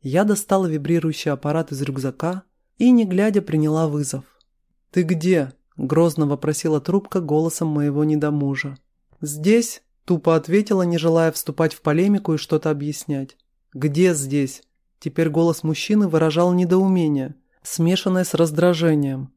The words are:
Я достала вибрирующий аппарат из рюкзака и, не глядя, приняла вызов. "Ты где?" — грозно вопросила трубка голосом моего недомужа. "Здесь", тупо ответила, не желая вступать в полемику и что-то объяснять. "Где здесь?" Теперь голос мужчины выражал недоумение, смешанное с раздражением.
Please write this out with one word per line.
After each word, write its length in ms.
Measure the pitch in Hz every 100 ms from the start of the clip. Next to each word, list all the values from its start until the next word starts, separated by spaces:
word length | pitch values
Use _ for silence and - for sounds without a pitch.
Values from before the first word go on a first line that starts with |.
Я 220 | 135 156
достала 400 | 202 202 - 196
вибрирующий 640 | 180 156 143 170 160 147 156
аппарат 420 | 139 147 156 165
из 100 | 135
рюкзака 640 | 139 135 131 - 160 185 _ _ _ _
и, 120 | 247
не 140 | 247
глядя, 380 | 208 180 208 202
приняла 440 | - 156 151 156 160
вызов. 380 | 147 139 139 - _ _ _ _ _ _
"Ты 120 | -
где?" — 500 | 170 175 175 175 131 - _ -
грозно 500 | 131 151 170 156 147
вопросила 540 | 143 147 151 160 151
трубка 400 | - 196 196 190
голосом 480 | 160 151 165 - 165
моего 360 | 151 147 143
недомужа. 760 | 151 151 151 151 139 135 139 139 _ _ _ _
"Здесь", 640 | 151 147 165 226 233 - _ _ -
тупо 300 | 175 - 160
ответила, 460 | 160 196 208 196
не 140 | 175 170
желая 340 | 160 165 160
вступать 420 | - - 143 160
в 80 | -
полемику 520 | - 151 196 202 196
и 40 | 156
что-то 320 | - 156 156
объяснять. 680 | 147 147 147 - 143 135 _ _ _ _
"Где 400 | 131 147 143 180
здесь?" 480 | 156 135 143 135 - _ _ _ _
Теперь 280 | 156 151 165
голос 340 | 151 170 160
мужчины 460 | 156 156 - 208 196
выражал 440 | 160 160 156 175
недоумение, 840 | 180 175 185 190 185 160 143 131 - _ _
смешанное 600 | - - 165 185 196 185
с 100 | 180
раздражением. 1000 | 165 165 151 175 170 165 151 143 131 135